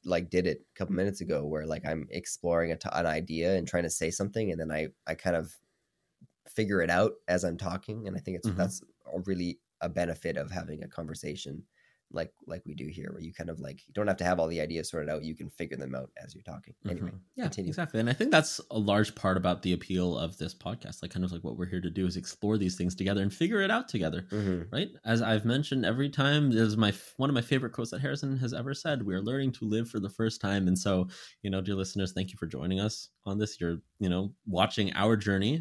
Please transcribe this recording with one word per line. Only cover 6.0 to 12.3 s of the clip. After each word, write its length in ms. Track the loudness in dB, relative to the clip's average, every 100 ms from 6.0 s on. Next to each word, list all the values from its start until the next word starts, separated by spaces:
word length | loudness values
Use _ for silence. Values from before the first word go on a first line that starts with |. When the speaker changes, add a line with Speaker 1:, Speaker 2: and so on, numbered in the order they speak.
| _ _ -20 _ -6
Speaker 1:
figure 340 | -2 2 4
it 80 | 4
out 220 | 6 4 2 0
as 160 | 0
I'm 120 | 2 -2
talking, 500 | -4 -4 -6 -8 -6
and 100 | -6
I 40 |
think 160 | -6 -4
it's, 80 | -2
Speaker 2:
Mm-hmm. 100 | 0
Speaker 1:
that's 240 | 0 -2 -12 _ -10
a 80 | -6
really 400 | -2 -2 -2 -6 _ _
a 80 | -4
benefit 480 | -2 -2 -2 -4 -4
of 140 | -4
having 320 | -6 -8 -10
a 60 | -10
conversation 760 | -10 -8 -8 -8 -8 -10 -12 -14 _ _ _ _
like, 200 | -6 -6